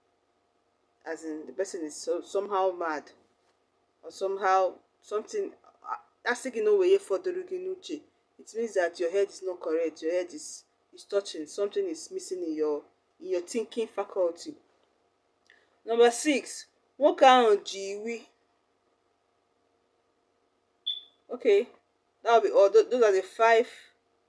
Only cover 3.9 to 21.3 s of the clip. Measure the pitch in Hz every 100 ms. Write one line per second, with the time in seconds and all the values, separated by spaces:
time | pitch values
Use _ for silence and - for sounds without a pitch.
3.9 | _ 165 - 190 196 196 190 185 - _
4.9 | _ - 214 220 214 196 - _ _ -
5.9 | - _ _ 226 240 262 226 214 208 185
6.9 | 196 - 185 185 180 180 185 185 185 -
7.9 | 151 - _ _ _ - 214 226 190 170
8.9 | 170 170 196 196 - 185 180 170 160 160
9.9 | 151 160 180 180 151 - - _ _ _
10.9 | - - 202 196 165 147 - 202 208 190
11.9 | 160 - 190 - 185 170 151 151 147 -
12.9 | _ _ _ 185 180 175 240 220 - 220
13.9 | - 202 - 175 165 160 151 _ _ _
14.9 | _ _ _ _ _ _ _ _ _ -
15.9 | 233 240 233 302 262 - - - _ _
16.9 | - 294 349 269 254 233 202 - 196 196
17.9 | 202 220 233 240 _ _ _ _ _ _
18.9 | _ _ _ _ _ _ _ _ _ _
19.9 | _ _ _ _ _ _ _ _ _ -
20.9 | - - _ _